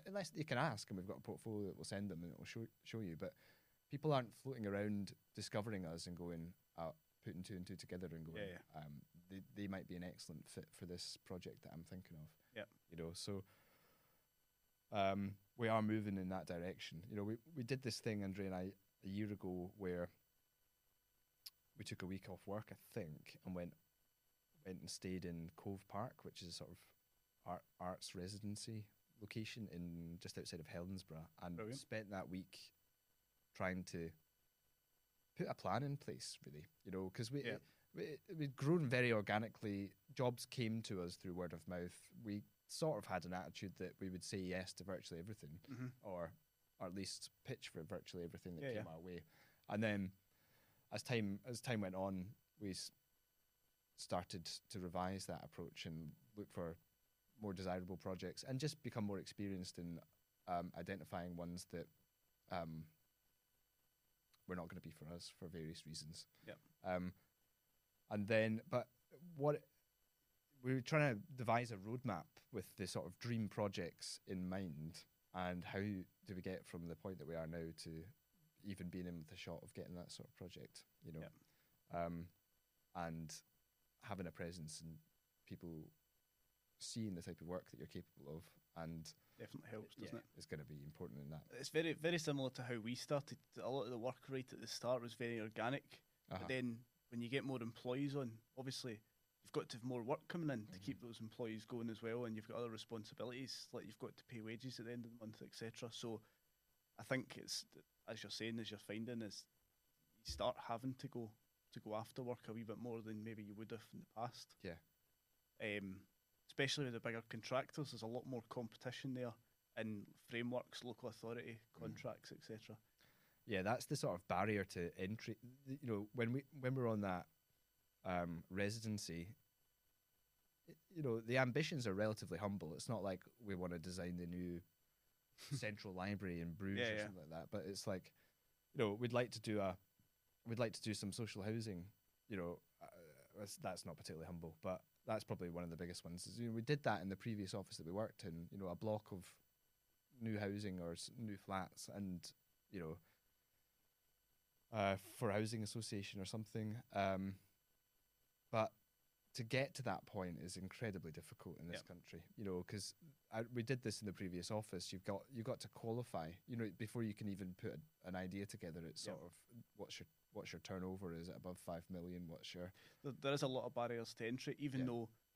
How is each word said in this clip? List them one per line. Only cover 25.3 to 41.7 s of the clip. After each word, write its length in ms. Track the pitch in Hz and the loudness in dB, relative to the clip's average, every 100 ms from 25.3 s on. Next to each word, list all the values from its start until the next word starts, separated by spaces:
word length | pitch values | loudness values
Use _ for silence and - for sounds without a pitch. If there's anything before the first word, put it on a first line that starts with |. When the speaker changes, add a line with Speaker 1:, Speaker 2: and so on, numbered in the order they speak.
| 85 82 - | -2 -4 -6
Speaker 1:
Cove 300 | 101 98 - | -4 -4 -2
Park, 260 | 101 127 - | -2 -2 -4
which 180 | - - | -12 -8
is 80 | 87 | -8
a 20 | |
sort 200 | - - | -6 -8
of 60 | 87 - _ _ _ _ _ - | -12 -18 _ _ _ _ _ -6
art, 160 | 90 - - | -6 -6 -4
arts 340 | 90 92 - 95 | -2 -2 -4 -2
residency 680 | 90 104 104 107 - 110 101 _ _ - | -2 -2 -4 -4 -4 -6 -8 _ _ -14
location 460 | 107 117 110 120 101 | -6 -4 -4 -4 -4
in, 440 | 87 87 85 85 85 | -4 -4 -4 -6 -6
just 180 | - - | -6 -6
outside 220 | 76 85 | -6 -6
of 80 | 78 | -4
Helensburgh, 580 | 87 90 92 - 80 80 - | -4 -4 -4 -6 -10 -10 -8
and 120 | 90 87 | -6 -4
Speaker 2:
Brilliant. 240 | 110 139 | -4 -6
Speaker 1:
spent 300 | - 110 101 | -4 -4 -2
that 180 | 95 - | -2 -2
week 280 | 92 - - - _ _ _ _ _ _ _ _ - | -4 -6 -12 -16 _ _ _ _ _ _ _ _ 2
trying 280 | 92 92 90 | 2 2 0
to 240 | 87 82 - _ _ _ _ _ _ _ _ _ _ _ - | -2 -4 -6 _ _ _ _ _ _ _ _ _ _ _ -2
put 100 | 185 | 0
a 60 | |
plan 300 | - 92 104 | 2 4 4
in 120 | 143 143 | 4 0
place, 400 | - 69 - - - | -2 -6 -6 -8 -10
really, 200 | 73 82 _ | -12 -14 _
you 80 | - | -4
know, 180 | 92 92 | -2 -2
'cause 180 | 107 113 | -2 -2
we, 120 | 143 | 0
Speaker 2:
Yeah. 140 | 123 104 - - _ 180 | 0 -2 -6 -20 _ -4
Speaker 1:
we, 220 | 165 143 - 165 | -4 -4 -6 -2
we'd 200 | 143 127 | -2 2
grown 320 | 135 175 139 | 6 8 8
very 240 | 123 123 | 8 8
organically. 800 | 110 101 107 113 - 107 98 101 - - | 8 8 6 4 0 2 2 0 -6 -8
Jobs 320 | 139 123 123 - | 4 4 4 -2
came 360 | - 113 113 | 2 4 4
to 180 | - 98 | 2 0
us 140 | 87 92 | 0 -2
through 180 | 95 | -4
word 200 | 87 87 | 0 0
of 140 | 82 | -2
mouth. 420 | - | -2